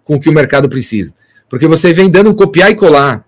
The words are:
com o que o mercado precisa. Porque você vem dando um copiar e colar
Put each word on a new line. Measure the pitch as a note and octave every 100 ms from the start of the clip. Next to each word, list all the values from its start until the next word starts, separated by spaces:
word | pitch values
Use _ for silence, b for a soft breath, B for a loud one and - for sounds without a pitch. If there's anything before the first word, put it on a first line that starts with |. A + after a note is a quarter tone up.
com | - D3
o |
que | D#3
o |
mercado | D3+ C#3 C#3 C3+
precisa. | C3 - A2 F#2+ _ _ _ _
Porque | B2+ D3+
você | D#3+ F3+
vem | E3 F#3+
dando | F3 G#3
um | G3
copiar | G3 D#3+ G3
e | G#3+
colar | F#3+ D3 C#3 A2